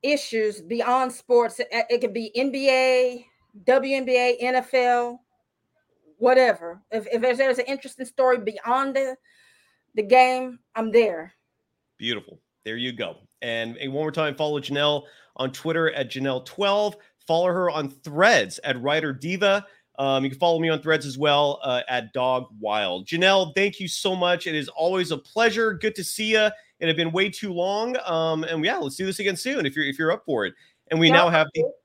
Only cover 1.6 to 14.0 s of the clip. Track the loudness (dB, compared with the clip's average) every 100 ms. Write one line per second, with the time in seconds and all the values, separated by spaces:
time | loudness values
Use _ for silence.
1.6 | -4 -4 0 0 0 -4 -6 -2 -2 0
2.6 | 2 4 4 4 2 -2 -16 _ _ -2
3.6 | 2 4 2 -2 2 2 4 2 0 0
4.6 | 2 2 4 2 0 -8 _ _ _ _
5.6 | _ _ _ _ _ _ 4 6 6 2
6.6 | -6 -16 _ -8 -4 0 0 2 2 0
7.6 | -4 -6 -10 -14 -8 0 2 2 -2 -8
8.6 | -2 0 0 -2 -4 -8 _ _ _ _
9.6 | _ _ _ -6 4 6 6 2 -6 -12
10.6 | _ -6 2 4 4 -2 -10 _ _ _
11.6 | _ _ _ _ -6 -6 -8 -20 _ _
12.6 | -12 -8 -8 -6 -8 -10 _ _ -6 -6
13.6 | -6 -8 -8 -4